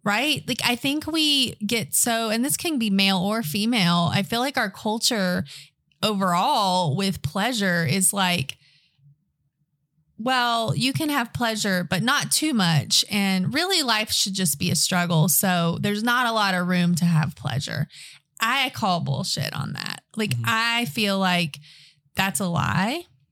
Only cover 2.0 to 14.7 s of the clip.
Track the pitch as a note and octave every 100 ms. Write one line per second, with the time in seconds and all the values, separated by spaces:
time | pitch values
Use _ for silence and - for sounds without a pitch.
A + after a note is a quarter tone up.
2 | A#3 A3+ A3+ A3+ C4+ - F4 D4 A3 G3
3 | G3 F#3+ F#3+ A3 F#3 G3 A3 A#3+ E3+ F3
4 | E3+ G3 G3 A#3 C4 C#4 G#3+ - A3 A3+
5 | - A3+ F#3 F3+ D3 - - _ _ _
6 | G#3 G3+ F#3+ F3 A#3+ C#4 G3 F3+ E3+ F3
7 | G3 - - G3+ A3+ A#3+ G3 E3+ E3 F#3+
8 | F#3+ G3+ F#3 F3 C#3 - _ _ _ _
9 | _ _ _ _ _ _ _ _ _ _
10 | _ - A3+ B3+ A#3+ A#3 A3+ - B3 C4+
11 | D#4 C#4+ A#3+ - A#3 G#3+ G#3 F3+ F3 F#3
12 | A3+ C#4 - - D#4 A#3+ F3 D#3 - -
13 | - G#3 G3 F#3+ F#3 C4 F#4 F#4 C4 G#3+
14 | G#3+ - G#3 G3 F3+ C#3+ F3